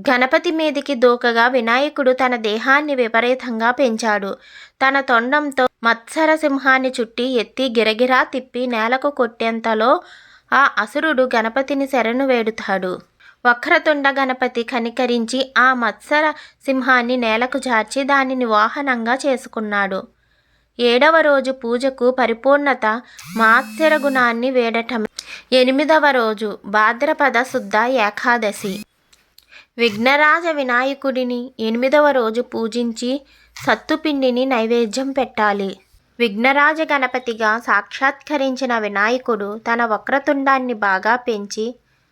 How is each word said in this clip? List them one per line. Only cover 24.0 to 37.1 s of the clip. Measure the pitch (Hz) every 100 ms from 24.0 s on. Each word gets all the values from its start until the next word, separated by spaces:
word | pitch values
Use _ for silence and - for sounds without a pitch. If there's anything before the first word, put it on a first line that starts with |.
| 277 262 240 233 247
వేడటం. | 254 233 226 226 247 214 - - - -
ఎనిమిదవ | 254 254 269 302 311 294
రోజు | 262 226 214 214 185 -
భాద్రపద | 208 214 233 285 311 285 247
శుద్ధ | 349 254 202 214
ఏకాదశి. | 233 262 208 - 247 240 214 202 208 196 214 _ _ _ _ _ _ - _ -
విఘ్నరాజ | 233 202 240 285 302 320 339 294
వినాయకుడిని | 254 240 262 277 277 254 247 247 247 -
ఎనిమిదవ | 220 226 262 294 294
రోజు | 262 226 220
పూజించి | 247 226 226 233 233 226 247 277 - _ _ - -
సత్తుపిండిని | 233 - 311 311 285 262 240 262
నైవేద్యం | 247 220 240 233 208 269
పెట్టాలి. | 269 240 - 208 202 196 - _ _ _ -
విఘ్నరాజ | 240 196 247 277 294 311
గణపతిగా | 320 285 254